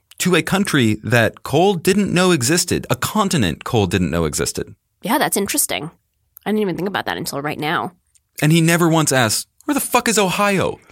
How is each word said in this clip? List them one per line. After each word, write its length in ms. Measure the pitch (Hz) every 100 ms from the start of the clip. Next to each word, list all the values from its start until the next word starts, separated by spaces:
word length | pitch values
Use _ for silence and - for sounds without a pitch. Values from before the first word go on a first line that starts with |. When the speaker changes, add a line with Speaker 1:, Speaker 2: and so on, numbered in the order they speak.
| _ -
Speaker 1:
To 160 | 180 170
a 60 |
country 540 | 156 190 202 147 113 107
that 400 | 110 120 107 -
Cole 300 | - 147 190 180
didn't 380 | 185 202 196
know 180 | 175 185
existed, 560 | 165 120 180 - 82 -
a 60 | 123
continent 680 | - 214 196 165 90 - -
Cole 220 | 117 95
didn't 220 | 98 85
know 160 | 82 78
existed. 480 | 73 71 - - - _ _
Speaker 2:
Yeah, 160 | 185 285
that's 180 | 170 214
interesting. 540 | 202 302 - 90 151 - _ _ _ _ -
I 40 |
didn't 100 | 214
even 140 | 202 165
think 100 | 190
about 180 | 170 -
that 120 | 87
until 240 | - 139
right 180 | 147 -
now. 320 | 151 143 107 - _ _ _ -
Speaker 1:
And 100 | 151
he 100 | 165
never 260 | 165 170 170
once 220 | 160 147
asked, 360 | 131 113 - - _ -
"Where 100 | 277
the 40 |
fuck 260 | - 247 240
is 100 | 214
Ohio? 600 | 190 190 202 190 95 - _